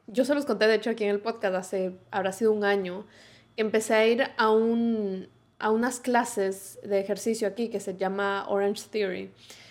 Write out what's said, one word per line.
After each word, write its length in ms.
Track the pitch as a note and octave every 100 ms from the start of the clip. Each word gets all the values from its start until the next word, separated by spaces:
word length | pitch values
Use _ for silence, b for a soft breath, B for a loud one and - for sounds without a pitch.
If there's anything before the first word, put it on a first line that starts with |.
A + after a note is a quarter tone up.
| -
yo 180 | G#3
se 100 | C4+
los 120 | D4 C#4
conté, 200 | G3+ A3
de 100 | G#3+
hecho, 140 | A3+
aquí 140 | A3
en 60 | G3+
el 100 | G3+
podcast, 340 | G#3 - G3
hace, 440 | F#3 F#3 G3 F#3 F#3 -
habrá 220 | G#3 F#3+
sido 200 | F#3 A3
un 120 | G#3+
año, 420 | G3+ G3+ F#3 F#3 G#3+ B B B B -
que 60 |
empecé 320 | G#3+ G#3+ G#3+
a 120 | A3 A3
ir 240 | A#3 C4+ -
a 120 | A3
un, 800 | A3 A3+ A#3 A#3 A3 G3+ F#3 - _ _ _
a 120 | A3
unas 300 | A3 B3+ B3+
clases 800 | B3+ A#3+ A#3 G#3+ F#3+ F#3+ - -
de 180 | G3+ G3
ejercicio 460 | G3 G3 A#3 A3+ G3+
aquí 220 | G3 A3+
que 120 | G3+
se 160 | G3 F#3
llama 500 | F#3 G3 G3 G3 -
Orange 400 | G3+ G3+ G#3 -
Theory. 420 | G#3+ F#3+ F#3 F#3+ B B B B